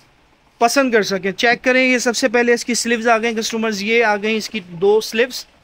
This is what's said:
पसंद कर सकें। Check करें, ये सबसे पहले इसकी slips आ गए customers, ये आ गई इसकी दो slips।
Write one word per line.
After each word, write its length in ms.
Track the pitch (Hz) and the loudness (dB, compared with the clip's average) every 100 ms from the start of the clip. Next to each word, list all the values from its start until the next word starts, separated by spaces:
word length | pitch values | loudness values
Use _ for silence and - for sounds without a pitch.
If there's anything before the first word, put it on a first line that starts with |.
| _ _ _ _ _ _ | _ _ _ _ _ _
पसंद 320 | 233 277 262 | 2 2 2
कर 100 | 220 | 2
सकें। 260 | 196 190 190 | 0 -2 -4
Check 280 | 185 240 240 | -2 0 0
करें, 220 | 262 254 | 2 2
ये 160 | 262 254 | 2 2
सबसे 280 | 247 226 262 | 0 0 0
पहले 260 | 233 240 | 2 2
इसकी 200 | 233 - | 0 0
slips 320 | 226 233 233 226 | -4 -2 -2 2
आ 100 | 226 | 2
गए 160 | 233 | 0
customers, 480 | 220 214 226 226 208 | -4 -4 -4 -4 -4
ये 200 | 202 233 | 0 2
आ 120 | 226 208 | 2 0
गई 200 | 208 220 | -2 -4
इसकी 240 | 202 220 | -4 -10
दो 400 | 180 170 196 214 | -12 -2 2 2
slips। 440 | 214 220 254 - - _ | 0 -2 -2 -4 -16 _